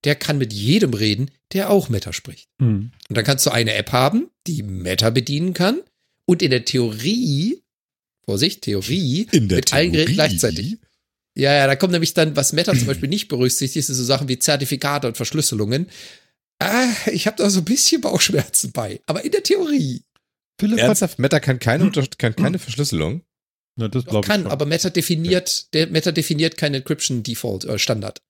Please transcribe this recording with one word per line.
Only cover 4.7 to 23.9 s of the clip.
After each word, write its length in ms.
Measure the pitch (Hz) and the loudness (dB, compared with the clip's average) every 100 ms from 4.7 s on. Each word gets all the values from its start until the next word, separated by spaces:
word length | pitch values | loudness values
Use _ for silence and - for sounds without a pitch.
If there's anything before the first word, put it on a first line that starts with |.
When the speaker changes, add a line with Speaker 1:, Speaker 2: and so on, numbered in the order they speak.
| 92 87 92 110 | -6 -4 0 2
Speaker 1:
bedienen 420 | 123 120 147 180 | 0 -2 -2 -2
kann 260 | 175 185 302 - _ _ _ - | 0 0 0 -6 _ _ _ 0
und 160 | 175 | 2
in 80 | 165 | 2
der 120 | 127 | 2
Theorie, 1000 | - 131 117 107 135 226 247 139 202 349 _ _ _ _ _ _ | 0 0 -2 -2 -2 0 0 0 -2 -4 _ _ _ _ _ _
Vorsicht, 380 | - 101 110 - | -6 -2 -2 -2
Theorie, 640 | - 101 101 170 147 147 233 | -4 -4 -2 -2 0 -2 2
Speaker 3:
In 160 | 175 104 | 2 4
der 80 | 90 | 2
Speaker 1:
mit 160 | - | 2
allen 180 | 135 175 | 2 2
Geräten 220 | 160 160 | 2 2
Speaker 3:
Theorie? 140 | 165 156 | 2 2
Speaker 1:
gleichzeitig. 500 | 87 113 - 123 220 _ _ _ _ _ - | 2 0 -2 -6 -8 _ _ _ _ _ -2
Ja, 160 | 139 | 2
ja, 140 | 143 135 | 4 4
da 80 | |
kommen 180 | 139 185 | 2 2
nämlich 220 | 175 160 | 2 0
dann, 220 | - 156 147 | 2 2 2
was 160 | 139 | 0
Meta 200 | 156 170 135 | 0 2 2
zum 100 | 120 | 2
Speaker 3:
<clears throat> 0 | |
Speaker 1:
Beispiel 220 | 135 139 | -2 -2
nicht 180 | 208 - | -4 -4
berücksichtigt, 600 | 127 127 - 135 160 139 | 0 2 2 -2 -2 -4
sind 100 | 127 | -2
so 80 | |
Sachen 240 | 123 135 139 | 0 -2 0
wie 100 | 127 | -2
Zertifikate 680 | - 143 135 139 143 143 131 | 0 0 -2 -2 -2 -2 -4
und 80 | 107 | -4
Verschlüsselungen. 720 | 117 156 - 110 104 131 185 - - - _ _ _ _ | -4 -2 -2 -2 -2 -2 -4 -10 -20 -20 _ _ _ _
Ah, 260 | 180 233 254 214 - | 0 2 2 0 -2
ich 140 | 180 214 | 0 -2
hab 100 | 220 | 0
da 140 | 202 | 2
so 100 | 190 | 2
ein 40 | 165 | 2
bisschen 340 | 262 - 320 | 2 4 2
Bauchschmerzen 720 | - 175 - 156 - - - | 0 2 2 2 0 -2 -2
bei, 280 | - 104 101 - | -6 -6 -8 -4
aber 180 | 165 | -4
in 60 | 294 | 0
der 100 | 403 | 0
Theorie. 600 | - 392 330 285 139 123 _ _ _ _ _ - | 2 2 2 0 0 -4 _ _ _ _ _ -2
Speaker 2:
Philipp 180 | 208 214 | 0 4
hat 80 | 120 | 4
Speaker 3:
Ernsthaft? 300 | 156 180 - | 4 0 0
Meta 220 | 131 151 | 2 2
kann 180 | - 127 | 2 2
keine 240 | 117 135 | 2 4
Speaker 2:
Hm. 40 | 196 | 4
Speaker 3:
Unter-, 180 | 156 131 - | 2 -2 -2
kann 200 | 117 107 | -2 2
keine 220 | 135 180 | 0 0
Verschlüsselung? 640 | - 113 143 80 78 156 _ _ _ _ _ - | -6 -4 -2 0 -2 -4 _ _ _ _ _ -8
Speaker 2:
Na, 120 | |
das 160 | 110 | -4